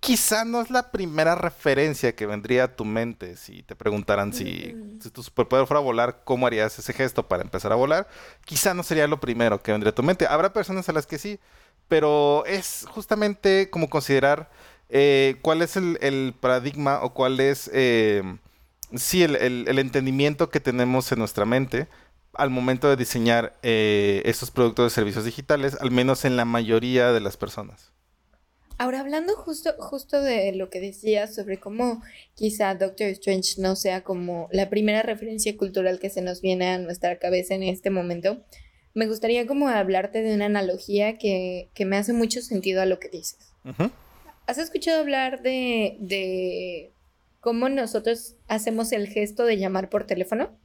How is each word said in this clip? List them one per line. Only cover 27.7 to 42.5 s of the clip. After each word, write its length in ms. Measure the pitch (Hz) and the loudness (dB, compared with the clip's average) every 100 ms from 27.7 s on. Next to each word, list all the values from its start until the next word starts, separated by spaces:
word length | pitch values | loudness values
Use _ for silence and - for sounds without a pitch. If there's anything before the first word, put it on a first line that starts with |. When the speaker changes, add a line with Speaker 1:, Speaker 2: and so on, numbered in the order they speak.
| 98 _ _ _ _ _ _ _ _ _ - | -16 _ _ _ _ _ _ _ _ _ -6
Speaker 2:
Ahora, 240 | 247 262 | -4 -4
hablando 340 | 277 302 339 427 | -4 -4 -2 -4
justo, 380 | - 311 330 311 | -6 -6 -4 -4
justo 440 | - 277 - 285 | -6 -10 -2 -2
de 320 | 277 226 196 | 0 0 0
lo 160 | 185 185 | -2 -6
que 80 | 185 | -8
decías 560 | 196 196 214 214 214 214 | -10 -6 0 0 0 -8
sobre 240 | 202 190 | -8 -8
cómo 420 | - 214 247 233 - - - - | -8 -4 -4 -4 -10 -20 -20 -4
quizá 380 | 214 214 202 | -4 0 -2
Doctor 340 | 190 190 190 208 | 0 -4 -2 -4
Strange 520 | 196 - 190 180 - | -2 -2 0 -2 -2
no 140 | 190 190 | -2 0
sea 260 | 202 185 | -2 -2
como 440 | - 185 175 175 170 | -4 -6 -4 -6 -4
la 180 | 190 196 | -2 0
primera 340 | 208 214 214 | 0 2 2
referencia 520 | 220 214 220 220 208 208 | 0 -4 -6 -4 -4 -2
cultural 440 | 202 190 185 180 | -2 0 0 0
que 100 | 196 | -4
se 120 | 196 | -6
nos 200 | 180 180 | -6 -4
viene 260 | 190 185 180 | -2 0 0
a 100 | 185 | -2
nuestra 400 | 175 175 175 175 | -4 -2 -2 -2
cabeza 340 | 180 180 185 | 0 0 0
en 80 | 190 | -4
este 280 | 185 185 - | -2 -4 -2
momento, 520 | 190 175 170 175 240 _ - - _ _ - | -2 -2 -2 -2 -4 _ -20 -20 _ _ -4
me 100 | 220 | -2
gustaría 380 | 220 226 240 233 | -2 0 0 0
como 220 | 285 285 | 0 2
hablarte 540 | 220 190 185 202 220 | 2 2 0 0 -2
de 100 | 220 | 0
una 120 | 214 208 | 0 0
analogía 720 | 208 190 185 - 202 208 220 | 0 0 -4 -2 0 0 0
que, 520 | 208 190 185 180 - - | -2 -2 -2 -8 -12 -6
que 100 | 190 | 0
me 100 | 196 | 0
hace 140 | 208 | 0
mucho 280 | 233 233 240 | 0 0 -2
sentido 400 | 240 | -4